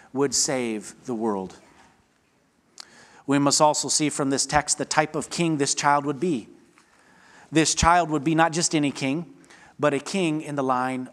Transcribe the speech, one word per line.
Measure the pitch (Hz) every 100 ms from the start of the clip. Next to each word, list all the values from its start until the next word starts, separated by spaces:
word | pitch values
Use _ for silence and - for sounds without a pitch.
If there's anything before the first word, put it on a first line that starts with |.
| -
would | 131 139
save | - - 131 120 110 92 -
the | -
world. | 113 113 98 92 - - _ _ _ _ _ _ _ _ _ _ - - - - - -
We | 139
must | 143 -
also | 151 147 139
see | - 147
from | - 139
this | 135
text | - 151 - -
the |
type | 139 - 156 156
of | -
king | - 170 151
this | 139
child | - 147 143
would | 143 139
be. | 180 131 - - _ _ _ _ _ _ - - -
This | 147 151
child | - 165 175 160
would | 151
be | 143
not | 160 165
just | 156 165
any | 160 143
king, | - 135 151 165 - - - - -
but | 147
a | 143
king | - 196 170 151
in | 147 143
the |
line | 131 127 127 127 127